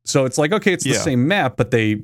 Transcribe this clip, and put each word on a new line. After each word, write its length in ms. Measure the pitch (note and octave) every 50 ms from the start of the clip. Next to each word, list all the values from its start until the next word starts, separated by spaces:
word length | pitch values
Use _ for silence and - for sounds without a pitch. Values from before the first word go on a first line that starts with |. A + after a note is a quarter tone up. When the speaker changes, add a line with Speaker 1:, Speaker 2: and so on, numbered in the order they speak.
| _
Speaker 1:
So 200 | - - C#3+ C3
it's 140 | B2+ - D#3+
like, 120 | D3 D3+ G#3+
okay, 200 | G#3+ - G3+ F3+
it's 120 | - -
the 60 | C3+
Speaker 2:
Yeah. 60 | A#2+
Speaker 1:
same 300 | G2+ - E3 B2+ B2 B2+
map, 300 | D#3+ G3+ G3 C#3+ B2+ -
but 120 | - A2+ -
they 280 | B2 A2+ A2 G#2+ G#2+ G#2